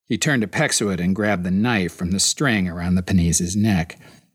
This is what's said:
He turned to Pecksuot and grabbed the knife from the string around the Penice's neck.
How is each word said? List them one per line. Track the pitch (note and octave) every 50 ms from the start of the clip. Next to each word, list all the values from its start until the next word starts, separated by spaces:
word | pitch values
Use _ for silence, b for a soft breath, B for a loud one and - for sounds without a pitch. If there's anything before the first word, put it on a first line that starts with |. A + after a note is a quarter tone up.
| _
He | - A#2+ -
turned | - D#3 C#3+ A#2+
to | G#2+
Pecksuot | F#2+ - - D3+ C3 - - A#2 G2+ F#2 E2
and | F2 F#2 F#2+
grabbed | G#2+ G#2 G#2+ G2+ F2+ F2+
the | F#2
knife | F#2 G2 A2 B2 A#2 G2+ F2 E2+ -
from | - F#2 E2+
the | F#2+ F#2+
string | - - - - D3+ C3 A2 G2+ F2+ F2
around | E2+ F2 E2+ F2+ F2+
the | F#2
Penice's | F2+ - G2 F2+ E2+ E2+ E2 G2 F2+ F2 G2
neck. | G#2+ G#2 A2 G2 E2+ E2+ - - B B B B B B B _